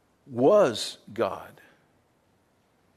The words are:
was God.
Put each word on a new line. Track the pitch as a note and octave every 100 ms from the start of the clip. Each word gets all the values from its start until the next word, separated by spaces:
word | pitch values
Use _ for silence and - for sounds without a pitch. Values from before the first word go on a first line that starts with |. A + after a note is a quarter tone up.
| _ _ -
was | A#2 C#3 G#3 D#3 G#2 - - -
God. | G#2+ G2+ F2 - - _ _ _ _ _ _ _ _ _ _ _ _ _